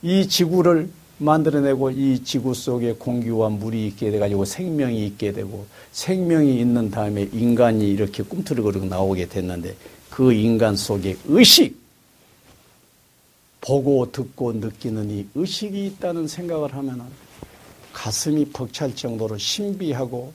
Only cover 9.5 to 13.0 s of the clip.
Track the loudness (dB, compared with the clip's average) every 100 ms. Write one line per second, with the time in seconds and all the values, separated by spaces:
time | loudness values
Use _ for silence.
9.5 | -6 -8 -12 -18 -20 -18 2 4 6 4
10.5 | 4 2 0 -2 -2 -2 -6 2 6 8
11.5 | 8 4 0 _ _ _ _ _ _ _
12.5 | _ _ _ _ _